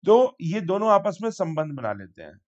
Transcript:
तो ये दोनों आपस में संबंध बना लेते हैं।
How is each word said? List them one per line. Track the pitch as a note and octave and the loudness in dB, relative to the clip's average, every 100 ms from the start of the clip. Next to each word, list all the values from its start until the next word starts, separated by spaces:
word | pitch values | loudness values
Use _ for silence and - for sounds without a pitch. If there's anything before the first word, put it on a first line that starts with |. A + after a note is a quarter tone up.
तो | - A3+ B3+ - | 6 4 4 0
ये | E3+ G3+ | -4 -4
दोनों | E3+ F#3+ A3 | -2 -2 2
आपस | G3+ G3+ F3+ | 2 2 -6
में | A3+ | -8
संबंध | - E3+ D#3+ D#3 | -4 -6 -4 -6
बना | C#3 A#2 | -6 -8
लेते | G2+ F#2 E2+ | -8 -12 _
हैं। | D#2+ F#2+ _ | -20 -20 _